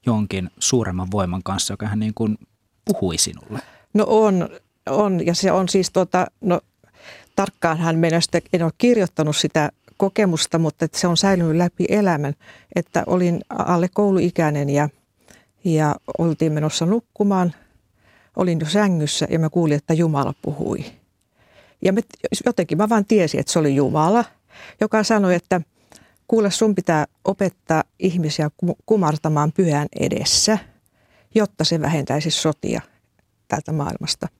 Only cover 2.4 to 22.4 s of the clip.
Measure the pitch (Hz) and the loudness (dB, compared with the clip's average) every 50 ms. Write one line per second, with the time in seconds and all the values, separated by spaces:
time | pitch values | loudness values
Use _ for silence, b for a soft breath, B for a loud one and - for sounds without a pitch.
2.4 | - _ _ _ _ _ _ _ _ - 202 - 101 90 80 78 - - 82 78 | -8 _ _ _ _ _ _ _ _ -4 -2 -2 -2 -4 -2 -2 -4 -4 -6 -14
3.4 | - - - 131 B B B B B B _ 208 214 - - 220 220 214 190 180 | -16 -14 -14 -14 B B B B B B _ 0 2 4 4 4 4 4 2 0
4.4 | 165 - - - _ _ _ _ _ - - - 214 202 190 170 - 170 170 - | -2 -4 -8 -16 _ _ _ _ _ -4 0 0 0 0 0 0 0 -2 -2 0
5.4 | 190 190 160 185 190 180 - 196 185 - _ 190 185 - - 185 185 - _ _ | 2 2 2 2 0 2 0 0 0 2 _ 0 0 2 0 0 0 -2 _ _
6.4 | - 190 175 - _ _ _ _ _ B B B B B B B B B _ - | -2 0 0 0 _ _ _ _ _ B B B B B B B B B _ -4
7.4 | 196 - _ _ - 165 160 165 170 165 160 165 165 165 160 170 165 - - 170 | -4 -4 _ _ -2 -2 0 0 0 0 2 2 2 2 2 0 0 0 -2 -4
8.4 | - - - 175 170 160 - _ - 240 240 233 - 170 _ - - 151 151 - | -2 0 -2 0 0 -2 -2 _ 2 4 4 4 2 -2 _ -2 -2 0 0 -2
9.4 | - - - 165 151 147 _ _ _ - _ _ 196 196 _ - 214 185 165 156 | -2 0 0 0 -2 -2 _ _ _ -20 _ _ -2 -2 _ 0 0 2 2 0
10.4 | - - - 165 165 156 - _ 170 156 - - - 180 170 151 - 196 196 180 | -2 -2 0 0 0 0 -2 _ -6 -4 -4 -2 -2 0 0 2 2 2 2 2
11.4 | 170 160 156 165 175 175 _ - 180 - - 214 208 190 170 143 147 139 147 B | 2 2 2 2 0 0 _ -2 -2 0 2 2 2 2 0 0 -2 -4 -6 B
12.4 | B B B B B B - - 170 _ - 175 - - 175 180 180 175 170 - | B B B B B B -6 -6 -6 _ -4 -4 -2 0 0 0 2 0 0 -2
13.4 | - _ - - 185 - 175 170 175 180 _ - 208 202 190 185 - 180 175 - | -4 _ -6 -4 -2 0 2 0 0 0 _ 0 0 2 2 2 0 0 0 0
14.4 | 165 151 147 147 143 143 139 143 151 151 - _ _ _ _ b b b b b | 0 0 0 0 -2 0 0 0 0 -2 -4 _ _ _ _ b b b b b
15.4 | b b b _ _ 190 160 156 156 147 - - _ - - - 165 170 156 - | b b b _ _ 0 2 2 2 0 0 -4 _ -10 -4 -2 0 0 0 0
16.4 | 160 160 156 151 151 156 - - 165 175 208 233 - _ _ - 208 202 202 185 | 0 0 0 0 -2 -2 -2 -2 0 0 0 -2 -4 _ _ -2 0 2 2 2
17.4 | 180 175 b b b b b b _ _ b b b b b b b b b - | 0 0 b b b b b b _ _ b b b b b b b b b -2
18.4 | 185 180 170 160 165 151 165 202 214 196 180 160 151 147 - - 151 - - 165 | 0 0 0 -2 -2 0 0 2 2 2 2 0 0 -2 -2 -4 -2 -2 0 0
19.4 | 160 151 - 175 170 156 147 143 - - 165 156 170 165 151 139 135 110 139 _ | 0 0 0 0 2 2 0 -2 0 0 0 2 2 0 0 0 -2 -2 -4 _
20.4 | - - 151 143 - - - - - - - _ _ _ _ _ _ b b b | -8 -8 -6 -6 -6 -6 -6 -6 -8 -12 -16 _ _ _ _ _ _ b b b
21.4 | b b b b b b b b - 190 190 220 - _ - _ - - - - | b b b b b b b b 0 0 0 0 -2 _ -12 _ -6 -6 -6 -2